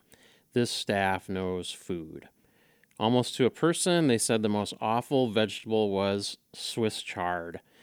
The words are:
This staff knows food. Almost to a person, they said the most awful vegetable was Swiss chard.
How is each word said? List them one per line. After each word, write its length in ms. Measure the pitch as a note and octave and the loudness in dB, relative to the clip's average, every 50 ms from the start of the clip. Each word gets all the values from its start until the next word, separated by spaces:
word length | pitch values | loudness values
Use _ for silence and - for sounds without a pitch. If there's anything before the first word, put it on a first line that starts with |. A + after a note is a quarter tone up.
| _ _ - _ _ _ _ _ _ _ - | _ _ -20 _ _ _ _ _ _ _ 0
This 180 | B2 A#2+ - | 0 0 0
staff 560 | - - - - G#2 G2 G2 F#2+ F#2+ F#2 - - | -2 -6 -4 -2 0 2 2 2 0 -2 -4 -6
knows 420 | F#2+ F#2 F#2 F#2 F#2 F2+ F2 - | -6 -4 -2 -2 -4 -4 -6 -8
food. 580 | - - - - F#2 E2+ D#2 D#2+ D#2+ D2 - - _ _ _ _ _ _ _ _ _ _ _ _ _ | -12 -14 -8 -8 -8 -8 -8 -12 -14 -18 -18 -20 _ _ _ _ _ _ _ _ _ _ _ _ _
Almost 380 | - G#2 A2+ B2 B2 A#2+ - - | 0 2 4 4 4 2 0 0
to 100 | - C3 | 2 2
a 60 | A2 | 2
person, 560 | - - D#3 E3 E3+ - - F#3 F3 E3+ D#3+ | 2 2 0 0 2 2 0 2 2 4 4
they 120 | C3+ A#2 G#2+ | 4 4 2
said 240 | - - A#2 G#2+ | 2 2 0 2
the 60 | G#2+ G#2+ | 2 2
most 240 | G#2 G#2 G2+ - - - | 0 0 -2 -4 -6 -4
awful 480 | A#2+ A2 A2+ A#2+ - - C#3+ C3 C3 A#2 | -2 0 0 0 0 0 2 2 2 2
vegetable 600 | G2+ A2 A2 G2 - - - A2 A2 A2 G#2+ G2+ | 2 0 0 0 -2 -10 -6 -2 0 2 2 2
was 480 | G2 F#2+ G2 G2 G2 G2+ G2 - - _ _ _ | 2 0 0 0 0 -2 -4 -6 -10 _ _ _
Swiss 500 | - - - - - A#2+ A2+ G#2+ - - | -16 -12 -10 -8 -4 -2 -2 -2 -2 -4
chard. 560 | - - - G2+ F2 F2+ F2 F2 E2+ E2+ E2+ - _ _ _ _ | -12 -10 -6 -4 -2 -2 -2 -4 -6 -8 -12 -14 _ _ _ _